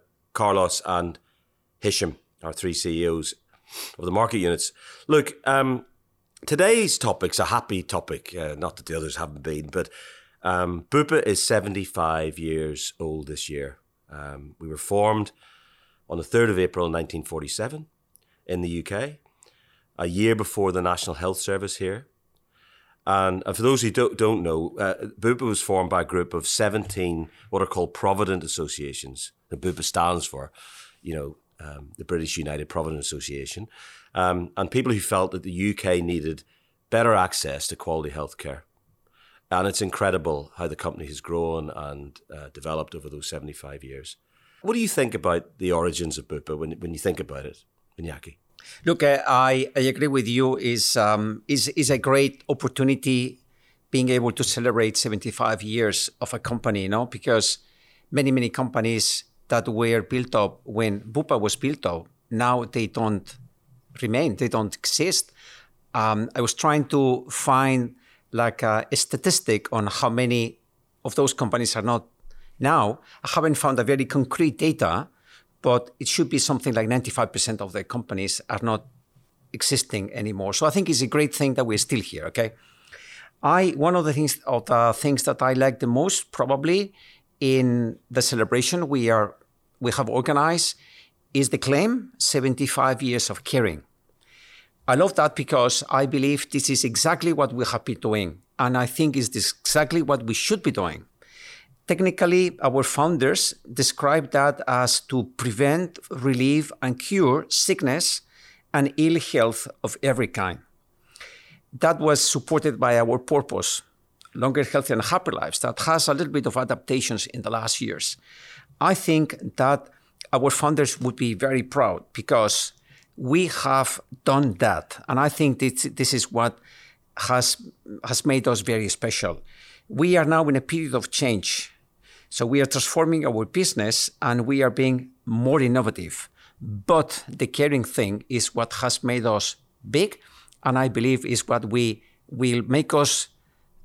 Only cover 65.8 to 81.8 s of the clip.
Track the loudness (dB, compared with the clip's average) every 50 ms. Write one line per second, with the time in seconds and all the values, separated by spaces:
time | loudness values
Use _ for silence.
65.8 | _ _ -2 0 0 2 2 0 -2 -4 -2 -2 -2 -2 -2 0 0 2 2 2
66.8 | 2 2 2 2 4 2 2 0 -4 -8 -8 -4 0 2 4 4 4 4 2 2
67.8 | 0 -2 -6 _ _ _ _ _ _ _ -2 0 0 0 0 0 0 2 2 0
68.8 | 0 -2 -2 -2 -2 -2 -4 -2 0 0 0 0 2 0 0 0 0 -2 -2 -2
69.8 | -2 -2 -2 0 0 0 2 2 2 2 2 0 0 -2 -6 _ _ _ _ _
70.8 | _ _ _ _ _ -4 0 2 2 2 2 0 -2 0 0 0 0 0 -2 -2
71.8 | 0 0 0 0 -2 _ _ _ -20 -18 -18 -18 -20 -20 -8 -2 0 2 4 4
72.8 | 2 2 0 -4 -10 -20 -18 -12 -8 -2 0 2 2 2 2 2 2 2 2 2
73.8 | 2 2 2 0 0 0 0 0 0 0 0 0 0 0 2 2 0 0 2 2
74.8 | 0 2 2 0 -2 -6 _ _ _ _ -20 -20 _ _ _ _ 2 2 4 4
75.8 | 2 -4 _ _ -4 -2 0 0 0 2 2 0 2 0 0 0 0 0 0 0
76.8 | 0 0 0 -2 -2 -2 -2 -2 -2 -2 0 -2 -2 -2 -2 -4 -6 -6 -6 -8
77.8 | -8 -6 -6 -8 -6 -6 -6 -4 -4 -4 -4 -6 -6 -6 -6 -4 -2 -2 -2 -2
78.8 | -4 -12 _ _ _ _ _ _ _ _ _ _ _ _ -8 -4 -2 0 0 0
79.8 | 0 -2 -6 -6 -6 -6 -8 -6 -6 -6 -4 -4 -4 -4 0 2 2 2 2 2
80.8 | 2 2 2 0 0 2 2 2 2 2 0 0 0 0 2 0 0 0 0 0